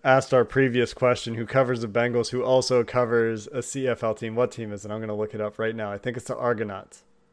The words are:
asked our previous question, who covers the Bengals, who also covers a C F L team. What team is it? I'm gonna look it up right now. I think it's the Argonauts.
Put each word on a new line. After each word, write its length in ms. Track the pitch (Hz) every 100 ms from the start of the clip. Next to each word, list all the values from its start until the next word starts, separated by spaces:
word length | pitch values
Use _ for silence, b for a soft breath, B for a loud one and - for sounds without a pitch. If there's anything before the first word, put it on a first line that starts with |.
asked 300 | 143 135 -
our 120 | 131 113
previous 480 | 135 135 123 117
question, 420 | - 127 123 120 113
who 100 | 110
covers 360 | 135 123 120
the 60 | 113
Bengals, 420 | 107 120 120 113
who 140 | 127
also 400 | 120 131 123 123
covers 640 | 113 127 120 117 113 110 101
a 140 | 131
C 260 | 117 139 123
F 160 | 117
L 100 | 113
team. 220 | 107 113 113
What 160 | 123
team 200 | - 110
is 140 | 101 104
it? 60 |
I'm 80 | 107
gonna 160 | 110 104
look 180 | 107
it 80 | 107
up 180 | 104 -
right 160 | 113 113
now. 160 | 104
I 60 | 101
think 200 | 123 123
it's 100 | -
the 100 | 120
Argonauts. 640 | 123 110 110 98 - - _ _ _